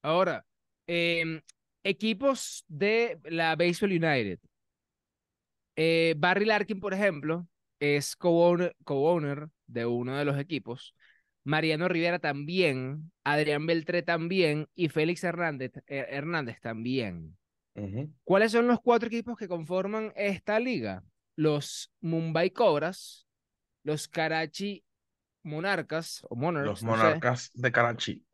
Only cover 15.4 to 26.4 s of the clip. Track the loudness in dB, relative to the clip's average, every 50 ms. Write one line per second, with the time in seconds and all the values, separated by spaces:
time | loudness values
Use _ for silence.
15.4 | -4 -4 -4 -4 -8 -8 _ -14 -14 _ -8 -8 -8 -6 -6 -8 -6 -4 -4 -4
16.4 | -4 -4 -8 -8 _ -8 -6 -6 -4 -2 -2 -2 -2 -4 -6 -8 -12 -14 -18 _
17.4 | _ _ _ _ _ _ _ -10 -8 -6 -6 -6 -8 -8 -12 _ _ 2 4 4
18.4 | 4 4 4 4 4 4 4 4 _ 4 4 4 4 0 -4 -6 -6 -6 -8 -10
19.4 | -8 -6 -6 -6 -4 -2 -2 -2 -2 -2 -4 -4 -6 -6 -6 -2 -2 -2 -2 -2
20.4 | _ 0 0 0 0 0 -2 -2 -2 -4 -6 -8 -12 -18 _ _ _ _ _ 0
21.4 | 0 2 2 0 -2 -6 -10 -12 -14 -16 _ _ -6 -4 -2 -2 -2 0 0 2
22.4 | 2 0 2 4 4 4 4 4 0 -2 -6 -8 -16 -20 -20 -20 _ _ _ _
23.4 | _ _ _ _ _ _ _ _ _ -4 -4 -4 -6 -8 -4 -2 -2 0 0 -2
24.4 | -4 -4 _ -6 -6 -6 -6 -8 _ _ _ _ _ _ _ _ _ _ _ _
25.4 | _ -10 -8 -4 -2 -2 -2 -2 -2 -4 -6 -6 -6 -6 -12 -14 -12 -10 -6 -2